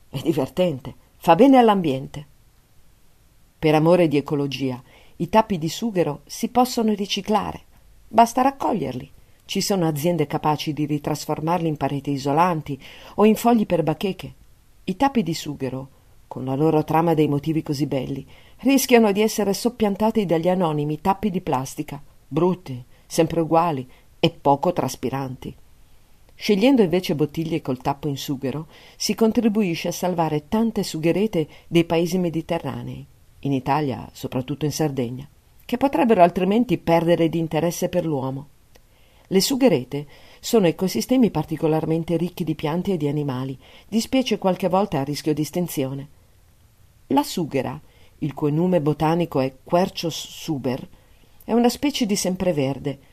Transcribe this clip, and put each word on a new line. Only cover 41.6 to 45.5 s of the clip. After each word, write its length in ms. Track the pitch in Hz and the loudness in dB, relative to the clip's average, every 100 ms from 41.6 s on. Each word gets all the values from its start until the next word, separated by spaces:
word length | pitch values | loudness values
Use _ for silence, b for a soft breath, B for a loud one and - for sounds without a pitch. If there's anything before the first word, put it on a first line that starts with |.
| 160 156 156 160 160 165 | 0 0 0 -2 -2 -2
ricchi 260 | 170 - | -2 -4
di 120 | 160 156 | -6 -4
piante 380 | 156 170 180 | -4 -4 -2
e 40 | 185 | -2
di 100 | 147 | -2
animali, 520 | 147 143 127 135 131 B B - | -2 -4 -6 -8 -10 B B -6
di 120 | 220 | -4
specie 380 | 226 262 254 202 | 0 0 0 0
qualche 300 | 190 180 185 | 0 0 0
volta 320 | 185 208 151 | 0 0 -2
a 40 | |
rischio 300 | 139 147 156 | -4 -4 -4
di 80 | 151 | -2
estinzione. 680 | 151 | -4